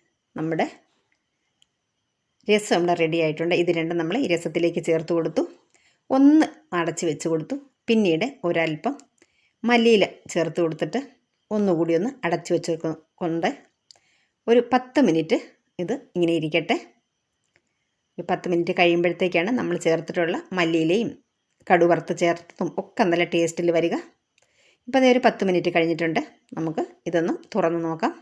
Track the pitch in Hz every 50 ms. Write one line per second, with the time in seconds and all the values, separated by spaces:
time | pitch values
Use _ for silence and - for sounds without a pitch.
0 | _ _ _ _ _ _ - 143 156 160 165 165 233 - - - _ _ _ _
1 | _ _ _ _ _ _ _ _ _ _ _ _ _ _ _ _ _ _ _ _
2 | _ _ _ _ _ _ _ _ - 202 208 208 - - 220 175 175 175 175 170
3 | 165 160 165 165 160 156 151 156 165 175 180 175 170 180 170 165 160 165 175 170
4 | 160 160 190 269 277 175 170 165 - 165 156 175 170 170 170 180 156 175 160 160
5 | 160 - 170 165 165 160 160 269 349 - - _ _ _ _ _ _ _ _ _
6 | _ - 262 269 277 285 302 311 311 - - - _ - 185 175 165 165 160 -
7 | 180 165 151 - - 165 165 160 151 - 269 277 - _ _ _ - - 226 220
8 | 208 175 160 160 214 269 - - - 170 170 165 160 160 151 151 - 240 285 -
9 | - _ _ _ _ _ _ _ _ _ _ _ - 233 240 233 226 233 226 202
10 | 175 - - - - - - 180 160 165 160 180 170 160 160 156 170 165 - 247
11 | 277 - _ _ _ _ _ _ _ - 214 214 208 196 170 160 165 160 170 160
12 | 196 262 277 - - 170 175 165 - - 175 165 170 175 165 160 - 160 156 160
13 | _ _ _ - 185 165 165 165 - 233 285 - - _ _ _ _ _ - _
14 | _ _ _ _ _ _ _ _ - 233 233 247 240 - 254 247 254 - - 302
15 | 262 175 160 165 160 160 233 330 - - _ _ _ _ _ - 175 165 247 -
16 | - _ - 180 170 165 170 160 147 151 156 - 156 - 254 349 - - _ _
17 | _ _ _ _ _ _ _ _ _ _ _ _ _ _ _ _ _ _ _ _
18 | _ _ _ - 165 - 180 - - 180 175 170 170 185 180 190 175 175 170 175
19 | 175 175 170 - 185 175 180 170 175 214 254 240 180 170 170 170 - 170 160 165
20 | 160 - 175 180 170 165 202 330 - - 190 185 170 165 165 165 160 160 180 233
21 | 220 - - - _ _ _ _ _ _ _ _ - - 190 170 170 170 165 165
22 | 160 - 175 - 175 170 165 - - - - - 185 156 - - 190 - - -
23 | 220 175 170 170 175 165 175 170 170 160 165 - 175 170 165 165 165 170 220 339
24 | - - _ _ _ _ _ _ _ _ _ _ _ _ _ _ - 247 254 262
25 | 262 254 247 254 247 220 - - 202 190 180 170 165 180 170 170 165 165 165 156
26 | 170 165 160 - 302 - _ _ _ - - 165 160 160 156 - 349 - - _
27 | - 170 170 165 165 196 - - - - - 202 175 165 170 170 165 165 160 156
28 | 233 311 349 -